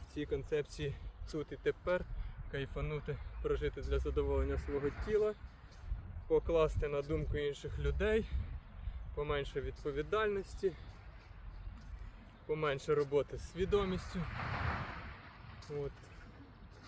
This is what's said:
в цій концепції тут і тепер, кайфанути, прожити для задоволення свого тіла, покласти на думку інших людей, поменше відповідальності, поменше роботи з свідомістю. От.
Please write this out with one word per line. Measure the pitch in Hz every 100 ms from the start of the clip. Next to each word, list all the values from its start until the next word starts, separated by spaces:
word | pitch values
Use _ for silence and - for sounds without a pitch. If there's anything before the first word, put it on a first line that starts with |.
в | -
цій | 147
концепції | 147 139 - 151 139 - 143 - - - -
тут | 156 139
і |
тепер, | 143 147 - 180 180 - - - - -
кайфанути, | 139 131 143 147 147 151 143 - -
прожити | 147 143 147 160
для | 147 135
задоволення | 147 143 139 135 135 139
свого | - 139 143 -
тіла, | 208 214 214 208 - - - - - - - - -
покласти | 156 170 165 156 - 151
на | 143
думку | 143 156 147 147
інших | 143 139 143 -
людей, | 143 139 208 220 208 - - - - - - - -
поменше | - 147 143 139 143
відповідальності, | 131 - 151 139 151 214 214 196 180 - 190 151 - - - - - - - - - - - - - - - -
поменше | - 156 151 139 -
роботи | 147 139 143 127 131
з | -
свідомістю. | 170 185 202 190 185 - 185 147 - - - - - - - - - - - - - -
От. | 147 143 - - - - - - - - -